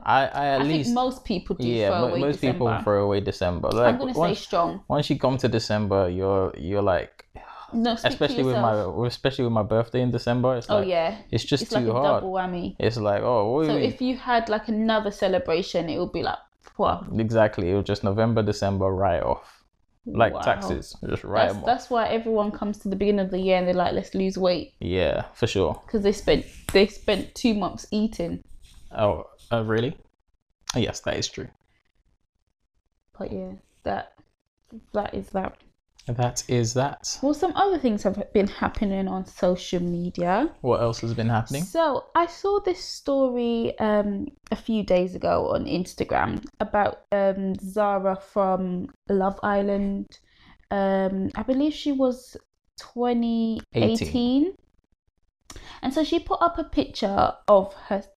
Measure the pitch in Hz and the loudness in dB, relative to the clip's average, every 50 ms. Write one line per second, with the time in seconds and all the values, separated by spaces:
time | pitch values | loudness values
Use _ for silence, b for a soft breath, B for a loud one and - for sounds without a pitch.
0 | - 107 117 135 135 - - 139 143 143 139 131 139 147 156 151 131 240 240 247 | 0 2 2 4 2 2 0 -2 0 0 2 2 2 2 2 2 2 2 2 2
1 | 254 254 254 - - - 202 185 - - 185 - 123 120 120 113 104 98 92 101 | 0 0 -2 -4 -4 -4 -4 -4 -4 -4 -4 -2 -2 0 2 2 2 2 2 2
2 | 123 120 - 131 139 147 143 - 143 127 123 - 123 110 90 85 - 107 101 101 | 2 2 0 0 0 0 0 0 0 0 2 2 2 0 0 0 2 2 2 4
3 | 101 101 101 101 98 98 - - 95 87 87 82 - - 107 110 120 120 - 247 | 4 2 2 2 0 -2 -2 -2 0 0 0 0 0 0 2 4 6 6 4 4
4 | 277 254 247 156 165 175 220 - - - 202 175 170 165 170 196 - - 139 147 | 0 -2 0 0 2 2 0 -2 -4 -2 0 0 0 0 -2 -6 -4 -2 0 0
5 | 143 - 147 139 - 127 135 127 - 117 120 110 - - 107 107 107 98 98 98 | 0 0 0 2 2 2 2 2 2 2 2 0 0 0 0 0 2 2 2 2
6 | 95 90 90 92 95 95 98 95 92 87 - - 71 87 101 101 101 98 90 73 | 2 2 0 0 0 2 2 2 2 0 -2 -6 -6 -2 0 2 2 2 2 2
7 | - - - - - _ B B B B B B B B - 233 226 240 226 - | 0 -4 -10 -20 -20 _ B B B B B B B B -2 0 0 0 0 0
8 | - - 160 - 147 - 254 151 131 131 123 120 117 113 107 104 95 92 78 98 | 0 -2 0 2 0 0 2 0 0 2 2 2 2 2 2 2 0 -2 -2 -2
9 | 120 120 - - - 135 131 - 127 117 113 110 101 - 110 113 113 - - 123 | -2 -2 -2 -2 -2 -2 0 0 0 2 2 2 2 2 2 2 2 0 0 0
10 | 123 123 117 113 - 120 120 123 120 127 131 120 - - 208 202 196 185 175 165 | 0 0 0 0 0 0 0 2 2 2 0 0 0 0 0 2 2 2 0 0
11 | 165 175 214 - - - - 117 - - 147 135 226 - 226 131 120 110 113 127 | 0 0 -2 -6 -6 -4 -4 -4 -2 0 -2 -2 0 -2 -2 0 0 0 2 2
12 | 139 - 123 104 - 190 185 185 185 180 180 175 - - - - - 110 117 113 | 2 2 2 0 0 -2 -4 -4 -4 -4 -4 -6 -6 -8 -4 -2 0 0 0 0
13 | 104 104 101 104 110 117 127 110 101 110 127 151 160 151 151 143 214 269 - - | 0 2 2 2 2 2 2 2 2 2 2 2 2 2 2 2 2 0 0 -2
14 | 254 254 254 247 - 254 240 233 226 214 208 214 214 233 214 214 220 226 220 214 | -2 -2 -2 -2 -2 0 0 0 2 0 -2 -2 -2 -2 -2 0 2 2 2 2
15 | 208 208 202 - 208 190 185 180 175 - 165 170 180 - - 175 170 165 165 170 | 0 -2 -2 -2 0 2 2 2 2 0 0 0 0 -2 -2 -2 -2 -2 -2 -4
16 | 180 - - 165 - - - - - _ _ _ _ - - - 185 170 - - | -4 -4 -4 -4 -4 -4 -4 -6 -8 _ _ _ _ -12 -4 0 0 0 0 0
17 | - - 107 107 113 107 113 113 107 107 - - 90 87 98 101 95 - 101 - | -4 -4 -2 -2 0 2 4 6 4 4 4 0 0 2 2 2 2 0 -2 0
18 | - 101 98 110 110 117 113 113 107 104 104 - 101 98 98 95 95 95 95 92 | 0 0 2 2 2 2 2 2 2 0 0 0 0 0 0 0 0 0 0 2
19 | 98 92 87 71 - 60 64 - - - - _ _ _ _ _ _ _ _ _ | 2 2 2 2 0 0 -2 -2 -6 -12 -20 _ _ _ _ _ _ _ _ _
20 | _ - - 113 113 101 - - - - - - 98 92 78 - - - - - | _ -4 0 2 2 2 2 0 0 0 0 0 -2 -4 -4 -6 -8 -12 -16 -14
21 | - - - - - 95 98 110 - - 101 - - 226 254 262 - - 247 226 | -8 -8 -8 -8 -6 -2 0 2 2 2 0 -2 -2 -2 -2 -2 -2 -4 -2 -2
22 | 220 - 226 226 226 226 226 214 208 208 208 - 208 208 208 - - 202 190 196 | 0 0 -2 -2 -2 -2 -2 0 0 -2 -4 -6 -6 -8 -6 -6 -6 -6 -4 0
23 | 202 202 208 202 190 190 185 185 185 190 185 185 180 180 180 180 175 - - - | 0 2 2 2 0 -2 -2 -2 2 2 2 2 2 2 0 0 0 0 -2 -2
24 | 190 - - 190 190 190 190 180 185 180 180 156 - - _ - - 90 90 95 | -4 -4 -2 -2 -2 -2 0 0 0 0 0 0 -4 -8 _ -8 -6 -2 0 2
25 | 85 73 - - - - - - 120 - - 98 90 76 - - - - - 214 | 2 2 2 0 -4 -6 -4 -4 -2 0 2 2 2 0 0 -4 -6 -4 -2 0
26 | 196 202 208 - - 180 156 127 - - - - - - - 196 208 208 - - | 2 2 0 2 2 2 2 2 0 -4 -12 -14 -6 2 4 4 4 4 2 -2
27 | - - 202 190 - - - - - 240 214 208 185 165 - - - - 202 214 | -2 -2 -2 -2 -4 -6 -6 -2 0 0 0 0 -2 -4 -6 -8 -8 -4 -2 -2
28 | 214 220 - - 170 170 175 175 - - - - - - - - - - - - | -2 -2 -2 -4 -6 -6 -8 -10 -12 -16 -20 -20 -20 -20 -20 -20 -20 -12 -4 0
29 | 107 104 82 - - - - - - - 117 117 110 110 110 113 117 139 175 - | 0 2 0 0 -4 -12 -18 -20 -6 -4 -2 -2 0 0 0 0 0 -2 -4 -8
30 | - _ _ _ _ _ _ _ _ _ _ _ _ - - 131 98 - - - | -14 _ _ _ _ _ _ _ _ _ _ _ _ -4 -2 -2 -2 -2 -4 -6
31 | - - - - - - - - - - - _ _ _ _ _ _ _ _ _ | -6 -4 -4 -4 -4 -6 -8 -10 -14 -14 -16 _ _ _ _ _ _ _ _ _
32 | _ _ _ _ _ _ _ _ _ _ _ _ _ _ _ _ _ _ _ _ | _ _ _ _ _ _ _ _ _ _ _ _ _ _ _ _ _ _ _ _
33 | _ _ _ - - - 214 190 185 185 196 190 - _ _ _ - 202 202 - | _ _ _ -12 -10 -10 -8 -10 -10 -12 -14 -18 -20 _ _ _ -8 -6 -6 -6
34 | - - _ _ _ _ _ _ _ _ _ _ _ _ 233 220 - _ - 208 | -8 -10 _ _ _ _ _ _ _ _ _ _ _ _ -20 -20 -16 _ -4 -4
35 | 202 - - 196 196 - - 190 185 - - - _ _ _ _ _ _ _ - | -4 -4 -6 -10 -10 -6 -4 -4 -4 -4 -8 -12 _ _ _ _ _ _ _ -12
36 | - - 120 123 123 120 - - - - 127 120 117 113 - 123 135 143 - - | -8 -6 -2 0 0 0 -2 -4 -4 -2 0 0 0 0 0 -2 -2 -2 -4 -8
37 | - - - - 262 285 294 - 381 359 - - 392 403 359 302 - 240 208 202 | -10 -10 -6 -2 0 0 0 0 0 -2 0 2 2 2 2 2 0 0 0 0
38 | - 196 196 208 - - - 208 196 208 - - 208 - - - 214 196 190 190 | 0 -2 -2 -2 -4 0 2 2 2 2 0 -4 -6 -4 -2 -2 -2 0 0 -2
39 | 190 185 185 190 185 - - - 196 180 180 180 - - 185 175 175 175 175 175 | -2 -4 -4 -6 -8 -10 -4 0 2 2 2 0 -2 -4 -4 -2 -2 -2 -2 -2
40 | 175 175 - 180 175 175 185 226 294 330 - - - 123 117 - 120 117 117 - | -4 -4 -4 -2 0 0 2 2 0 -2 -4 -2 0 0 2 2 2 0 0 -2
41 | - 117 117 113 110 113 113 107 113 - 135 143 180 - - 330 330 302 254 - | -4 -4 -2 0 0 0 0 0 0 -2 -4 -4 -4 -2 0 0 2 2 0 -2
42 | - - - 330 349 339 - - - 392 403 403 403 370 359 - - - - - | -4 -2 0 0 0 0 -2 -4 -2 0 0 0 0 0 -2 -2 -6 -12 -14 -8
43 | - 285 277 277 269 254 240 247 240 233 233 226 233 - - - 214 214 208 208 | -4 0 2 2 2 2 2 0 0 0 0 0 0 -2 -2 -2 0 2 2 2
44 | 202 208 202 202 - - - _ _ - 214 - - - 226 214 196 - 185 180 | 2 0 -2 -4 -6 -8 -10 _ _ -6 -6 -4 -2 -2 -2 0 2 2 2 2
45 | 180 185 185 - - 170 170 - - - - - - - - 175 180 - - - | 2 0 -2 -4 -2 0 2 2 2 0 0 -2 -2 -2 -2 -2 -4 -4 -4 -6
46 | - - - 65 82 - - - - - - - 214 214 - 208 196 - - - | -4 0 0 0 0 0 -2 -6 -8 -10 -8 -6 -4 -2 0 0 0 0 -2 -6
47 | - _ 202 202 196 196 190 196 196 190 190 190 196 190 190 214 208 202 196 190 | -6 _ 0 2 2 2 0 0 -2 -4 -4 -6 -8 -6 -2 0 0 0 0 0
48 | 190 190 190 190 - - - 208 196 190 185 185 190 180 180 180 - - - _ | 0 -2 -2 -4 -6 -6 -2 0 0 2 0 0 -2 -2 -4 -6 -8 -10 -12 _
49 | _ - 202 190 190 196 196 - - 208 202 202 202 202 202 202 202 202 196 202 | _ 0 0 2 2 0 0 -2 -2 0 0 0 0 0 0 0 -2 -2 -2 -4
50 | 202 - - - b b b b b b b b _ - 202 196 196 196 196 190 | -6 -10 -16 -20 b b b b b b b b _ -4 -2 0 2 2 2 2
51 | 190 190 196 190 190 - - 220 214 254 262 269 294 311 294 - - 294 277 262 | 2 0 0 -2 -2 -4 -4 -4 -2 0 0 2 2 0 0 -2 -2 -2 0 2
52 | 269 254 240 247 - - - - - _ _ _ _ _ _ - - - - 240 | 2 0 0 -2 -8 -18 -20 -20 -20 _ _ _ _ _ _ -20 -20 -12 -6 -2
53 | 240 247 247 233 233 233 233 226 226 226 226 - - - - - - 220 226 226 | 0 0 2 2 0 0 0 0 0 0 -2 -4 -8 -4 0 2 2 2 2 0
54 | 220 - - 240 240 247 254 277 311 381 392 - _ _ _ _ _ _ _ _ | 0 -2 0 0 2 2 4 4 2 2 0 -6 _ _ _ _ _ _ _ _
55 | _ _ _ _ _ _ _ _ _ - B B B B B B - 254 262 320 | _ _ _ _ _ _ _ _ _ -20 B B B B B B -6 -2 0 0
56 | 311 302 330 339 339 - - - 339 339 - 330 320 - - 302 - - - - | 0 2 0 0 0 -2 0 2 2 2 2 -2 -6 -2 0 0 0 0 -2 -4
57 | 220 196 196 - - - - - - - 208 190 190 - - - - - 202 202 | -2 0 2 2 2 2 0 0 4 6 6 6 6 2 -4 -12 -8 -6 -6 -6
58 | - - _ | -6 -10 _